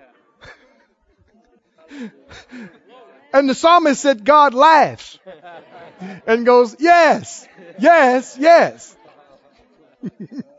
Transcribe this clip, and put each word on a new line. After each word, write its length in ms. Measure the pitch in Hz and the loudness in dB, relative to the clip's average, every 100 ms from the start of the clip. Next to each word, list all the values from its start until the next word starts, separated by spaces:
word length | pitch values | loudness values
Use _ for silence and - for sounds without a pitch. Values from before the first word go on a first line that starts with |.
| _ _ _ _ - - 254 _ _ _ _ _ _ _ _ _ _ _ 320 285 220 _ _ - _ 247 196 _ _ - _ _ _ | _ _ _ _ -20 -20 _ _ _ _ _ _ _ _ _ _ _ _ _ -20 -20 _ _ -20 _ -20 -20 _ _ -20 _ _ _
And 160 | 269 269 | -4 -2
the 60 | 247 | -2
psalmist 460 | 330 349 311 247 | 0 2 0 -2
said, 220 | 285 240 | -4 -2
"God 300 | 208 302 285 | 0 2 2
laughs 640 | 240 311 311 185 113 - - 190 160 175 165 - - - _ 190 180 - | 2 2 2 0 -6 -20 -20 -20 -20 -20 -20 -20 -20 -20 _ -20 -14 -4
and 180 | 233 240 | -2 2
goes, 300 | 247 233 - | 2 0 -2
'Yes, 680 | 330 349 302 240 - - - _ - - | 2 2 2 -2 -8 -20 -20 _ -20 -2
yes, 580 | 285 339 254 254 - 254 | 2 2 2 -2 -6 -4
yes.'" 560 | 311 339 165 - - _ _ _ _ _ _ _ _ _ _ _ | 2 2 2 -6 -20 _ _ _ _ _ _ _ _ _ _ _
<laughs> 420 | 226 - 190 269 - | -18 -16 -18 -18 -20